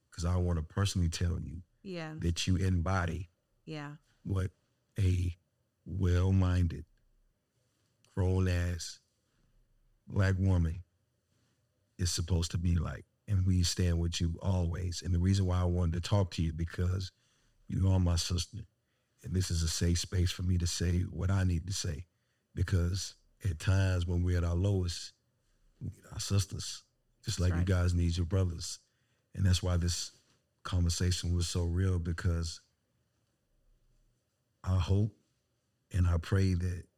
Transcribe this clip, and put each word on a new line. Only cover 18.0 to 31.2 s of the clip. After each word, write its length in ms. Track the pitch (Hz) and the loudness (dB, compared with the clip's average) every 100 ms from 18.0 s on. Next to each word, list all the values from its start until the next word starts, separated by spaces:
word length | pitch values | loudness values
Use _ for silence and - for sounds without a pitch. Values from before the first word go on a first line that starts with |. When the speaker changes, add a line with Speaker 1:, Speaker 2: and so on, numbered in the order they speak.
| 87 85 | 4 2
Speaker 1:
sister. 480 | - 87 - 98 - _ _ _ _ _ | 0 -2 -4 -10 -16 _ _ _ _ _
And 100 | - | -4
this 160 | 92 90 | -2 0
is 140 | 82 | 0
a 60 | 80 | -2
safe 300 | - 85 87 | 0 2 0
space 320 | - 90 85 | 0 0 0
for 120 | - | 0
me 140 | 90 90 | 0 0
to 100 | 85 | 0
say 340 | - 87 87 | 0 0 0
what 300 | 90 82 87 | 0 -2 0
I 140 | 98 92 | 2 2
need 200 | 85 95 | 0 -2
to 60 | |
say. 320 | 101 87 76 - _ _ _ _ | -4 -4 -6 -10 _ _ _ _
Because 600 | - 90 90 87 92 - - _ _ 98 | -4 0 2 2 -2 -6 -14 _ _ -4
at 140 | 78 | -2
times 460 | - 95 95 92 85 | 2 2 2 2 0
when 180 | 87 | 0
we're 140 | 90 87 | 2 2
at 60 | |
our 120 | 85 85 | 2 2
lowest, 580 | 101 98 87 - - - _ _ _ _ _ - | 2 0 -2 -6 -10 -18 _ _ _ _ _ -14
we 100 | 98 | -12
need 140 | - - | -12 -14
our 80 | - | -10
sisters, 640 | - 98 - - - - - _ _ _ | 0 0 0 -4 -10 -12 -18 _ _ _
just 140 | - - | -6 -2
Speaker 2:
That's 20 | |
Speaker 1:
like 100 | 87 | 0
you 60 | 85 | 2
Speaker 2:
right. 80 | 90 | 2
Speaker 1:
guys 280 | 90 87 | 2 2
need 240 | 87 87 85 | 2 2 0
your 80 | 82 | 0
brothers. 540 | 95 92 82 - - _ _ _ _ _ | 0 0 -2 -10 -12 _ _ _ _ _
And 120 | - 92 | 0 2
that's 180 | 92 | 2
why 140 | 90 87 | 2 0
this 340 | 87 85 - - _ _ _ _ | 0 -2 -6 -12 _ _ _ _
conversation 680 | - 87 85 - 90 87 | -4 0 0 2 0 0